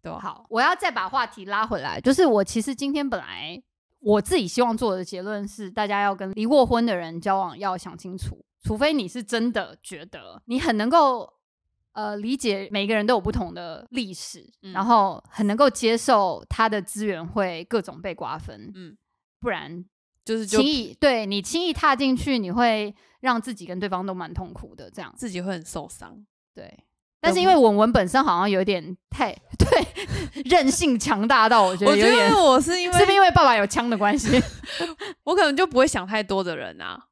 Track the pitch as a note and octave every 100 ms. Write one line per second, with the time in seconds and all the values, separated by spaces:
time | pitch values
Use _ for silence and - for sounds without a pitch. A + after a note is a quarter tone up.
0 | E3+ E3 F3+ - _ A3+ C#4+ F4+ F#4 A3+
1 | F#3+ C4 A#3+ - F#3+ G3+ A3 G3+ C3+ E2+
2 | B3 C#4 E4+ G#3+ G3 A3+ A3 B3+ C#4 D4
3 | C#4 G#3 - F2 D3+ F#3+ _ _ _ _
4 | A3+ G#3 G#3 F4+ F3+ - A#3+ A3 A#3 F#3
5 | F3+ F#3 F#3+ G#3 G3+ G3+ G3 G3+ G#3 G3+
6 | G3+ G3 F#3+ G3+ A3 D4 A#3+ A#3 A#3 F3+
7 | E3 E3+ G3+ F#3+ F3+ D3 G3 F#3 F3 E3+
8 | F3+ F#3 - - _ _ - G#3+ C#4+ D4+
9 | F3+ B3 G#3 A#3 A#3+ A3 D#3+ - - E3
10 | E3 D3+ F#2 F2 - B3+ D#4 A3 A3 E4
11 | C#4+ A#3+ - _ _ _ _ _ _ G#3+
12 | G#3+ G#3 G#3+ C4+ A#3+ G3 G3 G#3 G3+ A3
13 | G#3 A#3+ G3 G#3+ F3 E3+ E3+ D#3+ - B3
14 | G#3 F3+ - E3+ _ _ G3 F#3 G#3 A#3
15 | G3 D#3+ _ - G#3 A3 C#4+ - A3+ A3+
16 | - A3 F#3 A#2+ - - A3+ G#3+ F3+ G#3
17 | G#3+ E3+ E3+ G3+ F#3 E3 F3 A3+ F#3 D3+
18 | F#3+ E3 C3 D#3 - G#2+ A#2 F#3 E3+ G#3
19 | _ _ _ _ A#3+ F3 D3 E3+ F3 _
20 | _ _ - A3+ G#3 G#3+ C#4 C#4+ G#3+ -
21 | D4 A#3+ G#3 G3+ F3+ E4 F4+ - D#4 C4
22 | C4+ B3+ D4 B3+ F#3 A3 A#3+ G#3+ G#3 -
23 | _ _ B3+ A#3 A#3 G#3 F3+ F3+ G3+ F#3
24 | F#3+ F#3 D#3+ E3+ F#3 - - - - -
25 | D#3 - A#3 F3+ F3+ F3+ E3 E3 E3 -
26 | - - G#3 _ _ - - _ _ _
27 | _ _ D#4+ F#4 F#4 E4+ A3+ G3+ A3+ A#3+
28 | F3+ B3+ C4+ F3 G3+ F#3+ F#3+ F#3 D#3 F3+
29 | _ - A#3+ - _ - - - F4 -
30 | G4 - E4 - B3+ F4 C4+ - E4 A#3
31 | C#4 G#3+ A3+ C4 A3 A#3 F#3+ F#3 G3+ G3+
32 | A#3 A#4+ A#4 G#4+ D#4+ C4 D4+ F4+ F4+ F4+
33 | F#4+ G4 F#4 F4 C#4+ A3+ G3+ - A#3+ A3
34 | G#3 C#4 A3 B3+ - - - - E4+ D#4+
35 | G#4 - C#4+ F4+ D#4+ C#4+ F#4 B3 C4 A3+
36 | F#3 G#3+ G#3 G3 F3+ D3+ G2 D#2 F2+ F2+
37 | _